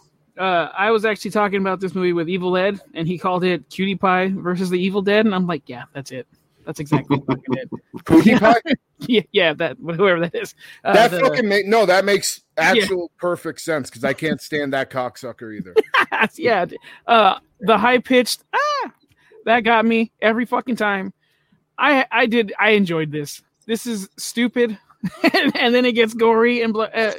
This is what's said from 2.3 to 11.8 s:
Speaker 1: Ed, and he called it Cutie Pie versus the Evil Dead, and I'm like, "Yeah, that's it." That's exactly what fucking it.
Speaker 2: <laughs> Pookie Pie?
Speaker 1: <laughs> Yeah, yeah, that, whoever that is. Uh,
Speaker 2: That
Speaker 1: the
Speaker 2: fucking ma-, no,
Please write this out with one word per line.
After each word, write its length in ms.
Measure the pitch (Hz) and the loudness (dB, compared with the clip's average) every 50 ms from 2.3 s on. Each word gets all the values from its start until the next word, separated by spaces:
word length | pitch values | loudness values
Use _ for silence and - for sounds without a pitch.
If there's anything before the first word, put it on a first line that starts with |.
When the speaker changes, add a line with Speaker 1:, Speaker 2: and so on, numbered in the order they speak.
| 190 185 180 180 180 | -4 -2 -2 0 0
Speaker 1:
Ed, 220 | 185 185 208 202 190 - _ - | 0 0 0 -2 -6 -10 _ -10
and 120 | 165 165 | -6 -4
he 100 | 165 180 160 | -4 -4 -4
called 240 | - 185 180 180 180 | -2 -2 -2 0 0
it 260 | 185 175 165 - _ | -2 -2 -2 -6 _
Cutie 260 | - - 190 196 190 | -6 -4 -4 -4 -2
Pie 340 | - - 190 180 185 185 190 | 0 0 0 2 2 0 -2
versus 400 | 190 - 151 175 180 175 190 175 | -4 -4 -4 -4 -4 -4 -2 -2
the 100 | 185 180 | -2 -2
Evil 220 | 180 196 190 208 | -2 -2 -2 -2
Dead, 240 | 190 202 202 214 220 | 0 2 2 2 2
and 100 | 220 190 | 2 0
I'm 100 | 185 185 | -2 -2
like, 160 | 170 170 139 - | -2 -4 -6 -8
"Yeah, 160 | - 123 120 - - - | -12 -16 -16 -18 -16 -16
that's 180 | 139 131 - | -16 -14 -12
it." 160 | 131 127 - _ _ _ _ _ _ _ _ | -14 -16 -16 _ _ _ _ _ _ _ _
That's 140 | 165 156 - | -14 -12 -12
exactly 380 | 151 147 151 143 - - 143 | -4 -2 -2 -2 0 -2 -2
what 100 | 139 - | -2 -2
fucking 260 | - 139 139 - - 127 | -4 -6 -4 -4 -6 -6
it. 140 | 131 - - - - _ | -6 -6 -10 -14 -16 _
Speaker 2:
<laughs> 200 | _ - - - | _ -20 -12 2
Pookie 340 | - - 320 160 220 247 214 | 6 6 8 8 8 6 6
Pie? 220 | 208 220 233 226 - | 6 4 4 4 2
Speaker 1:
<laughs> 80 | 330 277 - _ _ _ - - | -2 -4 -4 _ _ _ -10 -2
Yeah, 160 | - 247 208 - - - | 0 0 0 0 0 0
yeah, 200 | 196 175 160 151 | 2 2 2 2
that, 200 | 139 165 139 131 - 151 | 0 -4 -6 -6 -8 -10
whoever 380 | 160 170 165 208 190 175 165 | -8 -2 0 2 2 2 2
that 120 | 170 165 - | -2 -4 -6
is. 220 | - - - - _ - - - - | -8 -10 -10 -14 _ -20 -20 -20 -8
Uh, 120 | - - 196 | -2 2 4
Speaker 2:
That 180 | 208 233 240 | 4 4 4
Speaker 1:
the 80 | - - | 2 0
Speaker 2:
fucking 260 | - - 294 262 226 202 | 0 0 0 0 0 0
ma-, 80 | 202 208 190 | 0 0 0
no, 200 | 196 220 226 | 2 2 2